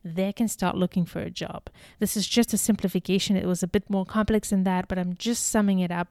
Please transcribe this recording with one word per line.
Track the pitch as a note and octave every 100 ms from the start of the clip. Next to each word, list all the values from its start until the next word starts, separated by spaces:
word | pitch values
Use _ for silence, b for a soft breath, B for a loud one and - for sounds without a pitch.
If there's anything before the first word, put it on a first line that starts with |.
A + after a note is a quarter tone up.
they | F3+ E3 F#3+
can | G3+ A3+
start | - F3+ -
looking | F3+ - E3+
for | E3
a | E3+
job. | F3+ - - - - b b
This | G#3 -
is | F#3
just | - A#3 G3+
a |
simplification. | - G#3 F#3+ F#3 - F#3+ - F#3+
It | E3+
was | F3+
a | F3+
bit | G#3 -
more | G3 F#3
complex | A3 G#3+ A3 -
than | G3
that, | F#3+ F#3 F#3
but | F#3
I'm | F3+ F3+
just | A3+ A#3+ -
summing | A3+ G3+ F#3+
it | F3+
up | E3+ F3